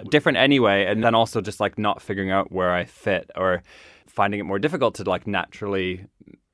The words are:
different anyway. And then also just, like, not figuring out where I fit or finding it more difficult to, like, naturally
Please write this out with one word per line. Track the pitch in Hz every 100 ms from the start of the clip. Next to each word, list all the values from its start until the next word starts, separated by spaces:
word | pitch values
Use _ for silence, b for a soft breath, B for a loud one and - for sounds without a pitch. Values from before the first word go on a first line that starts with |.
| -
different | 147 160 110
anyway. | 135 139 110 98 95
And | 107
then | 117 113
also | 113 117
just, | 98 -
like, | 101 -
not | 107 -
figuring | - 101 95
out | 95 95
where | 92 90
I | 87 87
fit | - - 92 - -
or | 92 90 B B B B _
finding | - 101 104
it |
more | 90 98
difficult | 143 165 123 -
to, |
like, | 98 90 104
naturally | 98 - - 104 98 92 90 95 _ - - _